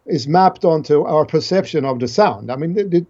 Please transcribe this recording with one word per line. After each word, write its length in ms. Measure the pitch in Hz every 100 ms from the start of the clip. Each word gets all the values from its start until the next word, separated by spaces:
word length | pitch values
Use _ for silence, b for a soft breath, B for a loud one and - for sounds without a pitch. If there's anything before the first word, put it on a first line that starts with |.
is 240 | - 160 127
mapped 380 | 170 185 180 180
onto 380 | 160 151 147
our 200 | - 151
perception 640 | 151 156 - 185 190 160 135
of 140 | 127
the 60 | 123
sound. 460 | 117 208 104 110
I 40 | 131
mean, 180 | 160
the, 100 | 190
the, 220 | 202 170 175